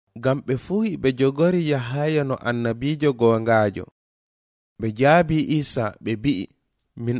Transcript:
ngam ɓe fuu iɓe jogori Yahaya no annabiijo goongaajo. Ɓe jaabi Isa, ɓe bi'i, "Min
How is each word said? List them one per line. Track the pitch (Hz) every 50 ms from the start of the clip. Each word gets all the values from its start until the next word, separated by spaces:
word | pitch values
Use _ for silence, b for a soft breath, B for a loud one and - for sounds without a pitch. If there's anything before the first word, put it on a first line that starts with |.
| _ _ -
ngam | 120 117 131 135 143
ɓe | - - 135
fuu | 120 - - 180 214 220
iɓe | 220 165 135 - 135
jogori | 131 123 135 135 135 147 165 175 180 175 165 151
Yahaya | 143 135 120 117 131 143 147 156 156 151 143
no | 135 127
annabiijo | - - 120 120 120 117 117 113 117 131 143 156 147 151 147
goongaajo. | 131 113 117 113 113 113 113 117 113 110 107 104 98 98 92 - _ _ _ _ _ _ _ _ _ _ _ _ _ _ _ _ _ -
Ɓe | 110 113
jaabi | 107 110 131 139 156 175 175 156 160 156 139 -
Isa, | 147 151 139 - - 127 113 104 - -
ɓe | - 104 113
bi'i, | 104 110 143 131 90 - - _ _ _ _ _ _ _ _ -
"Min | - 117 117 120